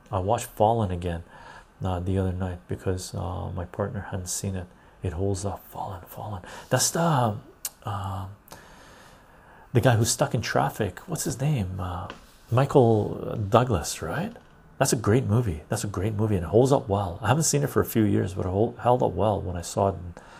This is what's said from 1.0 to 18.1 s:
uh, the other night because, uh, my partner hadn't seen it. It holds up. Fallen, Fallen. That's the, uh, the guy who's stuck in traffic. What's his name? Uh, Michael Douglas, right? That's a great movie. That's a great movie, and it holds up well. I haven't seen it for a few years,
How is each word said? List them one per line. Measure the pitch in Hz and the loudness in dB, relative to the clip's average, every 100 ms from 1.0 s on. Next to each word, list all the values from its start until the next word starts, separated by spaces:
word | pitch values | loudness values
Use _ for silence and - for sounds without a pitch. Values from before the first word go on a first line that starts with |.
| 87 85 - - - - - - | -4 -6 -8 -18 -20 -20 -20 -6
uh, | 92 90 | -4 -2
the | 90 95 | 0 0
other | 95 | 0
night | 90 92 87 - | -2 -4 -6 -8
because, | 104 - 92 - | -6 -4 -4 -6
uh, | 104 92 90 90 | -8 -6 -6 -6
my | 92 | -8
partner | 87 - 101 101 - | -8 -6 -6 -6 -8
hadn't | 95 92 | -8 -6
seen | - 98 | -6 -4
it. | 95 90 - - - | -6 -8 -16 -20 -8
It | 95 | -6
holds | 80 98 95 | -2 -2 -2
up. | 95 - - | -4 -8 -12
Fallen, | - - 95 - | -12 -10 -10 -14
Fallen. | - 104 98 - - - | -14 -12 -12 -12 -18 -2
That's | 123 - | 0 0
the, | 170 170 143 117 104 - - - - | 0 2 2 2 -2 -10 -14 -14 -10
uh, | - 101 98 98 95 101 _ - - - - - - - - - - - - | -8 -6 -6 -8 -10 -14 _ -20 -20 -20 -20 -20 -20 -20 -20 -20 -20 -20 -2
the | 123 | 4
guy | 127 110 | 6 4
who's | 113 | 2
stuck | - 139 | 2 0
in | 123 | 0
traffic. | - 131 143 - 98 - - | -2 0 0 -2 -4 -6 -10
What's | 160 | -6
his | - - | -6 -4
name? | 143 147 92 92 | -2 0 -2 -4
Uh, | 92 87 92 - - - - | -6 -6 -10 -14 -20 -20 -2
Michael | 117 139 147 117 110 101 82 - - | 2 4 6 8 6 2 -4 -6 -6
Douglas, | 98 117 127 95 - - | 2 4 4 2 -2 -6
right? | 76 87 208 - - - - - | -6 -4 -6 -8 -20 -20 -20 -2
That's | 135 | 0
a | 123 | 2
great | 104 117 | 4 2
movie. | 110 110 117 76 - | 4 2 0 -4 -4
That's | 113 | -4
a | 104 | -4
great | 92 101 | -4 -4
movie, | 104 107 98 | -2 0 0
and | |
it | 85 | 4
holds | 104 131 | 4 6
up | 139 - | 4 2
well. | 98 95 87 | -2 -2 -2
I | 104 | 2
haven't | 139 | 2
seen | 151 147 | 2 0
it | 143 | 2
for | 113 | 0
a | 107 | 2
few | 117 | 2
years, | 104 | 4